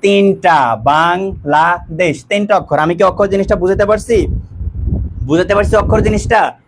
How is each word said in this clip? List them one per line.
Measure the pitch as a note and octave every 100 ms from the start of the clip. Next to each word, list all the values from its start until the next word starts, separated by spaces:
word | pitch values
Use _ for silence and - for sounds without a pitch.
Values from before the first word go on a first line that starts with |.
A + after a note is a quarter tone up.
তিনটা। | G3+ G3+ G3 E3+ F3+ D#3+ B2+ A2
বাংলাদেশ, | A#2 D3+ E3 F3+ G3 F#3+ D3 D3 E3 F3 - D#3+ F3+ C3+ -
তিনটা | G3+ G#3 G3+
অক্ষর। | - D3
আমি | D#3
কি | E3+
অক্ষর | F#3+ F3+ G3+
জিনিসটা | G3 F#3+ G3+
বুঝাতে | F3+ G3 G#3
পারছি? | G#3+ - A3+ - - - - - - - - - - -
বুঝাতে | D#3+ F3+
পারছি | G3+ G#3 A3
অক্ষর | - A3
জিনিসটা? | G#3+ G#3+ - A3+ D#3 -